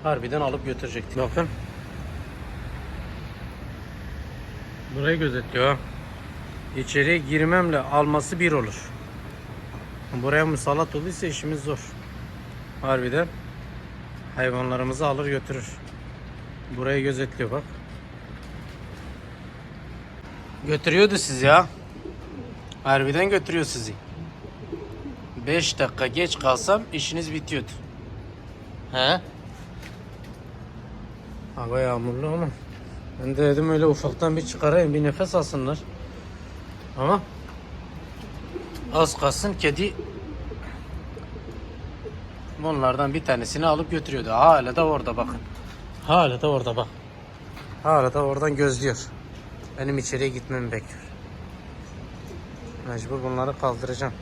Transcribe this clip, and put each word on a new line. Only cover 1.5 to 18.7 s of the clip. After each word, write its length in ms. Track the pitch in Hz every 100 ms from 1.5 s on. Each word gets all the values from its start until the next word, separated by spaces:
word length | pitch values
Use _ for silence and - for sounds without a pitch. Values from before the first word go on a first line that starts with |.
| - - - - - - - - - - - - - - - - - - - - - - - - - - - - - - - - - - 131
Burayı 240 | 143 165
gözetliyor 480 | 156 123 120 127 131
ha. 100 | 135 - - - - - - - - - 131
İçeriye 400 | 127 143 139 170
girmemle 640 | 139 156 160 180 175 151
alması 600 | 131 143 147 151 135 175
bir 120 | 170
olur. 380 | 151 110 104 - - - - - - - - - - - - - 123
Buraya 220 | 131 147 160
musallat 500 | 151 - 143 165 151
olduysa 320 | 165 180 175
işimiz 360 | 143 151 156
zor. 160 | 139 135 - - - - - - - - - -
Harbiden 460 | 135 135 123 139 170 - - - - - - - - - - -
hayvanlarımızı 720 | 127 127 127 127 127 131 151
alır 180 | 139 143
götürür. 420 | 139 - 135 117 - - - - - - - - - - 123
Burayı 260 | 131 139
gözetliyor 480 | 135 131 131 - 117
bak. 120 | 131 147 - - - - - - - - - -